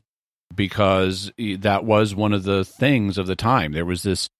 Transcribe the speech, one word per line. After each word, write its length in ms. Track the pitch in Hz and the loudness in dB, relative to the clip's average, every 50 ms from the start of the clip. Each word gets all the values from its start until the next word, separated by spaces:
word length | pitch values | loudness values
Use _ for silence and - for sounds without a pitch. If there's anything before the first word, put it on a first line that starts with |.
| - _ _ _ _ _ _ _ _ - 87 | -10 _ _ _ _ _ _ _ _ -10 -6
because 800 | 101 101 92 - 107 101 95 95 95 95 92 95 92 98 101 - - | -4 -4 -2 0 2 2 4 4 4 2 0 -2 -4 -8 -12 -10 -8
i-, 180 | 117 104 95 95 | -6 -6 -4 -2
that 240 | 101 104 98 101 - | 0 0 0 0 2
was 300 | 110 107 107 110 104 98 | 2 4 4 4 2 0
one 180 | 98 107 104 104 | 0 0 0 0
of 120 | 98 92 | 0 0
the 200 | 101 98 95 95 | 0 0 0 0
things 540 | - - - 131 143 139 117 104 98 90 101 | -4 -4 -2 0 2 2 2 0 0 -2 -2
of 80 | 92 | -2
the 100 | 92 95 | -2 -4
time. 360 | - 110 113 131 123 82 73 73 | -2 0 2 2 2 0 -2 -4
There 120 | 82 85 | -4 -4
was 180 | 90 90 85 - | -4 -4 -2 -2
this 260 | 101 92 - - - _ _ | -2 -2 -2 -4 -8 _ _